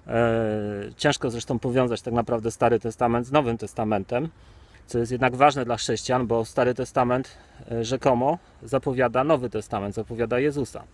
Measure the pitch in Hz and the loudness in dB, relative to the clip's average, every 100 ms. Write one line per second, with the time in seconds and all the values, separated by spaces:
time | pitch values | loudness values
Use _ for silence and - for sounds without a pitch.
0 | - 117 117 113 110 107 104 101 104 - | -2 2 2 2 0 -2 -4 -8 -10 -2
1 | 147 139 135 117 - 123 131 127 123 110 | 0 0 -2 -4 -4 -4 0 0 0 -2
2 | - 120 113 120 113 - 117 117 117 - | -2 -2 0 -2 -2 0 2 2 0 -2
3 | 120 117 123 147 123 117 107 - 110 104 | 0 0 2 2 2 -2 -6 -4 -2 -2
4 | 95 123 160 - - - - - - 120 | -2 -4 -4 -10 -20 -20 -20 -20 -6 -4
5 | 117 123 127 123 143 139 120 117 - 110 | -2 0 0 6 4 4 -2 -2 -2 -2
6 | - 127 117 117 110 - 123 123 123 - | 0 0 2 0 0 0 0 0 -2 0
7 | 123 127 131 - - - - 117 113 131 | 2 0 -2 -12 -20 -18 -8 -4 -2 0
8 | 139 120 135 170 - - - 135 143 127 | 2 2 2 -2 -6 -20 -4 -2 0 0
9 | 123 120 143 151 120 107 - 107 101 101 | 2 2 2 2 0 -6 -4 -4 -4 -6
10 | 107 117 117 123 147 143 120 - - | -6 -4 -2 0 0 -2 -6 -8 -18